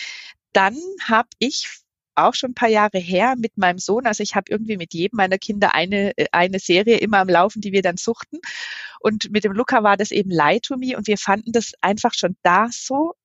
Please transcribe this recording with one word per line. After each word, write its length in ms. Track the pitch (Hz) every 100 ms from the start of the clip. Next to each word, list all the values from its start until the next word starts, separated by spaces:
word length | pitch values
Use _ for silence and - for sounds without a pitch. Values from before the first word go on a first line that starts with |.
| - - - - _
dann 240 | 196 190 262 359 392 -
hab 200 | 220 - -
ich 280 | 240 - - - _ _ _ -
auch 200 | 180 -
schon 160 | 254
ein 40 | 247
paar 140 | 226
Jahre 300 | 214 208 185
her 360 | 175 185 240 254
mit 200 | 226 -
meinem 220 | 180 180
Sohn, 260 | - 220 254
also 160 | 208
ich 140 | 208 208
hab 140 | -
irgendwie 280 | 214 220 202
mit 160 | 165
jedem 240 | 165 180 220
meiner 220 | 185 196
Kinder 340 | - 208 214
eine, 420 | - 175 202 202 -
äh, 100 | -
eine 280 | - 185 196
Serie 380 | - 175 214 220
immer 200 | 214 202
am 100 | 190
Laufen, 300 | 170 196 220
die 100 | 202
wir 100 | 196
dann 160 | 185 175
suchten. 420 | - 233 - 320 - - - - - -
Und 320 | - 214 208
mit 120 | 202
dem 100 | 208
Luca 300 | 196 262 254
war 140 | 208 202
das 140 | 214
eben 180 | - 190
Lie 300 | 170 147 202
to 160 | - 262
Me 180 | 254 240
und 120 | 214
wir 100 | 202
fanden 340 | - 202 233
das 200 | 233 - -
einfach 320 | 185 214 233
schon 240 | - 180 190
da 240 | 180 180 233
so 440 | - - 269 330 -